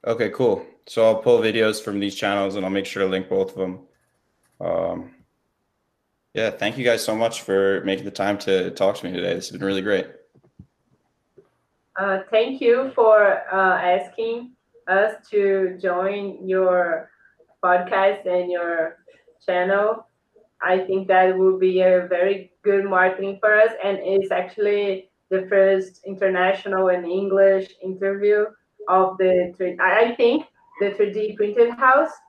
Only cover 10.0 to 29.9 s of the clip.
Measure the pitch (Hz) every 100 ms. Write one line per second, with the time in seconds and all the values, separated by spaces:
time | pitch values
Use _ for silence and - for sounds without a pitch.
10 | - - _ _ _ _ - _ _ _
11 | _ _ _ _ _ _ _ _ _ -
12 | 196 190 190 220 240 269 233 240 269 254
13 | 220 214 202 - - 190 190 180 180 185
14 | - - 226 240 247 _ _ _ - 190
15 | 214 214 _ 208 196 196 185 185 190 180
16 | 190 202 202 - 190 190 185 180 175 160
17 | - _ _ _ _ _ 180 180 180 196
18 | 196 202 185 180 180 175 170 170 160 -
19 | _ _ _ _ - 180 180 196 208 226
20 | - _ _ _ _ _ - 185 190 190
21 | 190 185 185 185 190 185 185 185 185 180
22 | 180 180 190 196 - _ 202 196 196 185
23 | 185 185 196 196 214 214 220 - 196 190
24 | 180 196 190 180 180 - 208 202 202 190
25 | - _ _ 190 185 196 190 190 185 _
26 | 196 190 196 185 185 190 202 190 185 180
27 | 170 185 196 196 196 190 190 _ 185 185
28 | 196 196 208 208 214 _ _ _ - 185
29 | 185 185 185 180 180 - 180 180 185